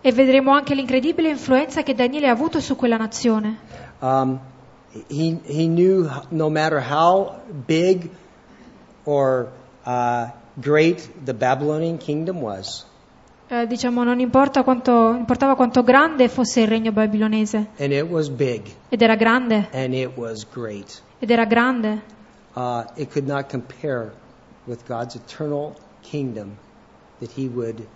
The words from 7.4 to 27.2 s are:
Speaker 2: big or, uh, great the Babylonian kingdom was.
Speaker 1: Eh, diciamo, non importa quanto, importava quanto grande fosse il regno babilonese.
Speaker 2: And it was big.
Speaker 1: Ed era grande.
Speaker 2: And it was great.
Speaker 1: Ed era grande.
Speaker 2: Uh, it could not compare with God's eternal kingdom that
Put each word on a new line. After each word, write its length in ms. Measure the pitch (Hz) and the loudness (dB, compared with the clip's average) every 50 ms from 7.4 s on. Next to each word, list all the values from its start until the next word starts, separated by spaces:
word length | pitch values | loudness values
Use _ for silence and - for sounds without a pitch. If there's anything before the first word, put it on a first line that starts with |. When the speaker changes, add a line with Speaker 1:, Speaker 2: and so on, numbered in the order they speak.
| - - 180 143 120 | -16 -14 -14 -14 -2
Speaker 2:
big 420 | - 160 160 175 185 190 180 170 165 - - - - _ - _ - - - - - - - - _ - _ | 0 0 2 4 2 2 0 -2 -10 -16 -18 -20 -20 _ -20 _ -20 -20 -20 -20 -20 -20 -20 -20 _ -20 _
or, 480 | - 151 147 139 139 135 131 127 120 117 - - - - - _ - | -4 -2 0 2 2 2 0 0 -2 -6 -12 -20 -20 -20 -20 _ -8
uh, 460 | 123 123 123 123 120 120 120 120 123 - - - - _ | -6 -4 -2 0 0 0 -2 -4 -6 -10 -18 -20 -20 _
great 540 | 139 127 139 147 151 156 165 175 170 - - - - 139 | -10 -2 2 4 4 4 4 2 0 -6 -18 -18 -12 -8
the 100 | 127 127 | -8 -4
Babylonian 640 | 110 131 127 135 135 147 147 151 156 165 165 165 165 | -2 0 0 0 0 0 -2 -2 -2 -2 -4 -4 -6
kingdom 420 | - - 147 151 160 175 160 - | -6 -6 -4 -4 -4 -6 -6 -6
was. 460 | 131 107 101 95 95 - - - - - _ _ _ _ _ _ _ _ _ _ _ _ | -6 -8 -8 -10 -10 -12 -14 -14 -16 -20 _ _ _ _ _ _ _ _ _ _ _ _
Speaker 1:
Eh, 180 | 247 240 233 | -4 -4 -4
diciamo, 380 | 220 247 233 - 247 240 247 240 | -4 -4 -4 -2 -2 0 0 0
non 160 | 240 247 247 | 0 0 0
importa 420 | 254 240 214 262 269 285 277 285 | 0 2 4 4 4 4 4 2
quanto, 480 | 262 269 262 240 254 262 240 233 226 226 | 4 4 2 2 2 4 4 6 6 4
importava 440 | 240 247 240 - 247 240 277 277 262 | 2 0 0 -2 0 2 2 2 4
quanto 280 | 254 254 233 233 254 | 4 2 2 4 2
grande 460 | 240 226 254 277 302 320 320 277 254 233 | 4 6 6 6 6 4 4 2 2 2
fosse 320 | - - 247 - - 247 | 4 0 -2 0 2 2
il 80 | 220 214 | 2 2
regno 240 | 220 226 226 226 | 2 0 -2 -2
babilonese. 760 | 208 214 214 214 208 208 214 220 214 220 214 208 - 214 208 208 - - | 0 0 0 0 0 0 0 0 2 0 0 0 0 -4 -4 -4 -6 -6
Speaker 2:
And 140 | 143 139 | -2 0
it 140 | 139 139 151 170 | 0 0 0 0
was 200 | 175 160 151 143 | -2 -2 -2 -2
big. 320 | 135 123 139 127 120 107 101 - - - - - | -2 -2 -2 -2 -2 -4 -8 -14 -20 -20 -8 -6
Speaker 1:
Ed 140 | - 208 | 0 4
era 140 | 233 220 226 | 4 4 4
grande. 520 | 214 226 226 226 262 254 233 220 214 196 - | 4 4 2 2 2 2 0 0 0 0 -2
Speaker 2:
And 200 | - 131 131 127 | -4 -4 -4 -2
it 180 | 127 131 127 123 127 | -2 -2 -4 -4 -6
was 320 | - 117 113 113 107 107 - | -10 -10 -10 -10 -12 -14 -14
great. 520 | - 123 117 110 104 101 98 - - - _ _ _ _ | -12 -10 -10 -10 -10 -12 -14 -16 -20 -20 _ _ _ _
Speaker 1:
Ed 120 | - 220 | -2 0
era 140 | 240 226 226 | 2 2 2
grande. 560 | 208 226 233 240 254 262 240 220 214 214 208 - - - - - _ _ _ _ _ - | 2 2 2 2 2 0 -2 -2 -2 -4 -4 -8 -14 -20 -20 -20 _ _ _ _ _ -10
Speaker 2:
Uh, 300 | 123 127 123 120 120 113 - - | -6 -6 -4 -4 -4 -6 -8 -10
it 160 | - 147 135 | -10 -10 -4
could 160 | - 147 139 | -4 -4 -4
not 220 | 135 143 139 131 - | -2 -4 -4 -4 -6
compare 600 | - 127 120 - - - - 151 131 123 113 107 104 - - - - _ _ _ - _ _ | -8 -8 -8 -10 -16 -10 -6 -4 -4 -4 -6 -8 -14 -20 -20 -20 -20 _ _ _ -20 _ _
with 220 | - 123 120 - | -14 -14 -14 -10
God's 280 | - 123 117 120 123 - | -10 -8 -8 -8 -8 -10
eternal 600 | 120 - - - - 151 147 147 143 147 151 147 - - - _ _ | -18 -18 -18 -12 -10 -8 -6 -6 -6 -6 -8 -12 -18 -20 -20 _ _
kingdom 540 | _ - - 147 139 127 113 110 104 98 101 101 _ _ _ _ _ _ _ _ _ _ _ | _ -10 -8 -6 -6 -6 -8 -10 -12 -14 -16 -20 _ _ _ _ _ _ _ _ _ _ _
that 120 | _ | _